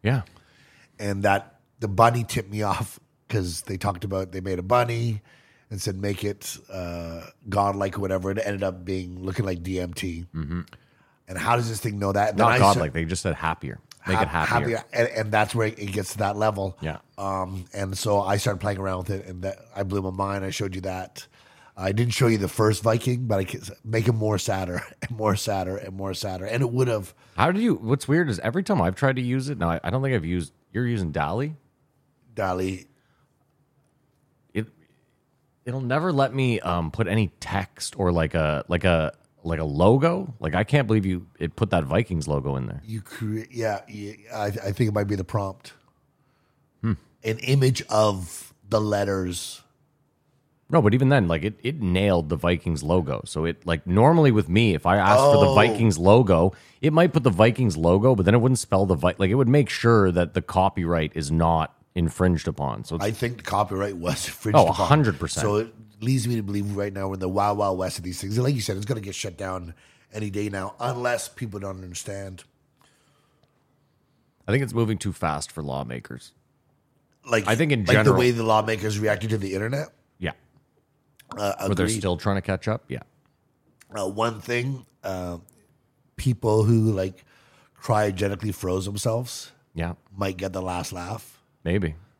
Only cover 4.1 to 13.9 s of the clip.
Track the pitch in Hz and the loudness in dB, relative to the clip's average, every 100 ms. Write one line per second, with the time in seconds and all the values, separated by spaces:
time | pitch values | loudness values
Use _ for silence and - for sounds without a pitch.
4.1 | 95 92 92 95 90 90 123 120 117 117 | -4 -6 -8 -6 -6 0 2 2 0 -2
5.1 | 104 _ _ _ _ _ 101 104 95 101 | -4 _ _ _ _ _ -8 -6 -4 -4
6.1 | 98 101 101 - - _ 95 87 87 85 | -4 -6 -6 -12 -14 _ -12 -10 -10 -10
7.1 | 82 - _ 113 101 101 98 98 95 98 | -12 -16 _ -4 0 0 0 -4 -2 -2
8.1 | 95 98 101 104 101 95 92 87 95 90 | -2 -2 -4 -4 -2 -4 -6 -6 -6 -6
9.1 | 90 92 90 98 90 85 92 90 85 92 | -8 -6 -4 -4 -4 -4 -6 -6 -6 -8
10.1 | 82 87 82 73 87 80 - _ _ _ | -8 -10 -10 -6 -8 -10 -18 _ _ _
11.1 | _ - 92 104 120 117 110 117 101 98 | _ -14 -6 0 0 0 -4 -6 -2 -2
12.1 | 98 107 101 117 120 101 101 80 65 80 | 0 0 4 4 6 6 4 0 -2 -4
13.1 | 92 92 78 80 82 69 - _ | -2 -2 -2 -4 -4 -8 -12 _